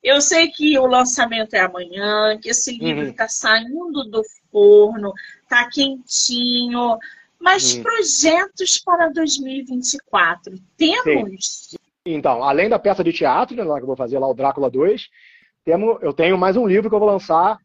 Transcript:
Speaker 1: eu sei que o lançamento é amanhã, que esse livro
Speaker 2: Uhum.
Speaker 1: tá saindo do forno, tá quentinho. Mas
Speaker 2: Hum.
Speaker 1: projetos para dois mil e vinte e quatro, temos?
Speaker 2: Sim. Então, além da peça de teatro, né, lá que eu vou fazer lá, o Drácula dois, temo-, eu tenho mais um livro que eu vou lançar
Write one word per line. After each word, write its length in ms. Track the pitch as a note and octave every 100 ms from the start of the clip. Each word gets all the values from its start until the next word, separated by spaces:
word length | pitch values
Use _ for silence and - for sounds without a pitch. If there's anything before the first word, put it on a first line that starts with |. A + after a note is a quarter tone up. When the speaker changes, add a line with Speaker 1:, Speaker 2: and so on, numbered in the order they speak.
Speaker 1:
eu 180 | A#3 C#4+
sei 260 | C#4+ E4 D#4+
que 280 | - D4+ C#4
o 60 | B3+
lançamento 680 | B3 B3+ C#4 A#3 A3+ A3
é 60 | G#3+
amanhã, 760 | F#3 F3+ F3 F3+ G#3 G#3+ G#3+ G#3+
que 80 | A3
esse 280 | A#3+ - A#3+
livro 300 | E3 D3+ C4
Speaker 2:
Uhum. 60 |
Speaker 1:
tá 140 | - A3
saindo 760 | - A3+ A3 A#3 D4+ F4 D4 A#3
do 160 | A3 A3 _ _
forno, 600 | G#3 G3+ G#3 G#3 A3 G3+ F#3+ - - _
tá 180 | A#3+ A#3+
quentinho. 1300 | C#4+ C#4 C4+ B3 - - A#3+ B3 A#3+ A#3+ A#3+ A#3+ A3+ - - _ _
Mas 360 | E4+ F#4+ - F#4+
Speaker 2:
Hum. 80 |
Speaker 1:
projetos 960 | A#3 A#4 F4+ - D#4 E4 F#4+ - F#4 -
para 300 | - F4 E4
dois 280 | E4 D#4+ C#4+
mil 140 | C4
e 100 | C4+
vinte 300 | B3 B3+ B3
e 40 | C#4+ _
quatro, 500 | G3+ E3+ F3 - F#3+ _ _
temos? 920 | D#4 A4 A#4+ C#4 G3+ F#3+ - - -
Speaker 2:
Sim. 60 | - _ _ F3
Então, 360 | D#3 C#3+ A#2+
além 280 | C#3 C#3+ G#3
da 100 | A3+
peça 240 | G3+ F#3+
de 80 | E3+
teatro, 440 | E3 E3 D3 B3+ B3
né, 80 |
lá 120 | F3+ D3
que 60 |
eu 40 | C3
vou 80 | B2+
fazer 200 | A#2+ C3
lá, 100 | C3+
o 60 |
Drácula 360 | A#2+ C3+ C#3 C3+
dois, 400 | B2+ E3+ A3 - _ - - _ _ -
temo-, 340 | E3+ A3 A3+
eu 120 | E3
tenho 240 | C#3 E3 F#3
mais 180 | F#3 F#3+
um 100 | A3+
livro 240 | F#3+ A3
que 60 | G#3
eu 40 |
vou 80 | G#3
lançar 480 | G3 - E3 F#3 G#3+